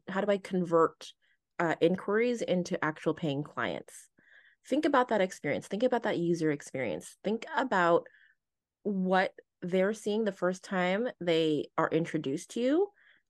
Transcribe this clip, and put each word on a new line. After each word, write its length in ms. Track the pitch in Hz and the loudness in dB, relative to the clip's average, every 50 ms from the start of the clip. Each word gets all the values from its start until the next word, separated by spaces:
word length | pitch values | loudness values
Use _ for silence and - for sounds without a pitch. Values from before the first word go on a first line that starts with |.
| _ - | _ -6
how 120 | 190 190 | -4 -2
do 80 | 202 208 | 2 2
I 80 | 202 196 | 0 0
convert, 760 | - - 190 185 175 165 165 165 160 160 - _ - - - _ _ _ _ _ _ _ _ - | 0 -2 -2 0 0 4 6 6 6 4 2 _ -18 -20 -20 _ _ _ _ _ _ _ _ -2
uh, 180 | 175 165 156 - | 0 0 2 4
inquiries 640 | 156 170 180 190 - - 202 220 233 247 240 226 | 4 2 2 2 -2 -2 0 2 2 0 0 -2
into 400 | 185 - 180 180 175 - 180 - - | -2 -2 0 -2 0 -2 -4 -2 -2
actual 300 | 156 156 - - 165 156 | -4 -4 -2 -2 -4 -2
paying 280 | - 175 151 139 139 151 | 0 -2 -2 -2 -2 -4
clients?" 640 | - - 123 117 92 76 - - - - - - _ _ _ _ _ - - _ - _ _ _ | -6 -6 -6 -4 -4 -4 -8 -10 -14 -20 -20 -20 _ _ _ _ _ -20 -20 _ -20 _ _ _
Think 180 | - 262 302 311 | -2 -2 0 2
about 220 | 320 285 254 254 - | 4 4 4 2 4
that 120 | 233 202 | 2 2
experience. 460 | 185 190 - - - 147 127 - - - | 2 0 -2 -6 -4 -4 -4 -4 -4 -6
Think 140 | - 202 247 | -2 0 0
about 200 | 247 254 233 226 | 0 0 0 0
that 140 | 214 156 151 | -2 -2 0
user 320 | 175 170 175 165 156 156 | 0 0 0 2 2 0
experience. 680 | 147 147 - - - 135 127 104 78 87 - - - _ - | 0 -2 -6 -10 -6 -6 -4 -4 -4 -6 -8 -12 -20 _ -4
Think 220 | 190 220 226 - 320 320 | -4 -4 -4 -6 -4 -2
about 500 | - 277 254 208 190 175 170 170 170 - - _ _ _ _ _ _ _ _ _ _ _ _ _ _ _ | -2 0 2 2 4 4 6 4 4 2 -2 _ _ _ _ _ _ _ _ _ _ _ _ _ _ _
what 500 | 208 202 190 185 185 190 185 196 - - - _ _ _ _ | -4 -2 -2 0 2 2 2 2 0 -4 -12 _ _ _ _
they're 320 | - 180 180 190 185 202 214 | -6 -2 2 2 2 2 0
seeing 300 | 214 - 214 208 220 226 | -4 -4 -2 -2 0 0
the 80 | 202 | -2
first 320 | 190 - 180 180 185 185 - | -2 -2 -2 -2 -2 -4 -8
time 440 | - 196 185 180 180 185 202 240 247 - _ | -4 -2 0 0 0 0 0 -2 -4 -6 _
they 460 | 180 180 165 160 160 156 151 139 - - _ - | 0 2 2 4 4 2 2 0 -2 -4 _ -2
are 100 | 160 - | 0 2
introduced 600 | - 160 170 - - 156 156 135 135 180 - - | 2 0 0 0 -4 -4 -4 -4 -4 -6 -8 -8
to 100 | - 240 | -4 -2
you, 300 | 240 262 294 339 403 403 _ _ _ _ _ _ _ | 0 2 2 2 0 0 _ _ _ _ _ _ _